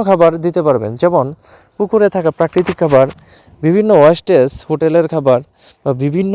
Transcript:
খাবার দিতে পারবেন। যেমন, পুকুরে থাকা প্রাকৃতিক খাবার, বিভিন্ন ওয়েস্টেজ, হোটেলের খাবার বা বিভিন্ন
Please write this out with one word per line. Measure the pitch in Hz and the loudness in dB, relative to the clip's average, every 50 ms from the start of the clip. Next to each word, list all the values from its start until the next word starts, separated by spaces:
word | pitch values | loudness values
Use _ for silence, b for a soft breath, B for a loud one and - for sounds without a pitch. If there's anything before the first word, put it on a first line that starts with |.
| 220 | 0
খাবার | 196 196 170 170 165 165 | 2 2 2 2 2 2
দিতে | 165 160 175 160 180 | 0 -4 -4 -2 0
পারবেন। | 156 151 131 117 110 107 113 | 0 0 0 0 -2 -6 -4
যেমন, | 120 165 175 175 160 127 135 156 b b b b b b b _ | -2 -2 0 0 0 -2 -2 -6 b b b b b b b _
পুকুরে | - 208 - - 220 208 196 | -8 -4 -2 0 0 0 0
থাকা | - 190 165 160 | 0 -2 -4 -4
প্রাকৃতিক | - - 165 160 - 180 180 - 180 | -2 -2 -4 -2 -2 -2 -4 -4 -4
খাবার, | - 175 151 143 131 135 135 - b b b b b b b b _ | -4 -2 2 2 2 2 2 -2 b b b b b b b b _
বিভিন্ন | - 156 175 208 214 214 208 | -4 -2 0 0 2 2 4
ওয়েস্টেজ, | 160 143 156 175 - - - 185 143 127 139 - - - | 4 6 4 4 2 0 0 2 2 2 0 -2 -8 -10
হোটেলের | - 156 151 165 160 156 170 160 | -8 -6 -4 -2 0 0 0 0
খাবার | 160 165 156 139 135 127 120 147 _ b b b b b _ - | -2 -4 -2 0 0 0 0 -2 _ b b b b b _ -6
বা | 143 135 | -6 -4
বিভিন্ন | 127 135 143 151 175 190 196 | -4 -4 -4 -4 -4 -4 -2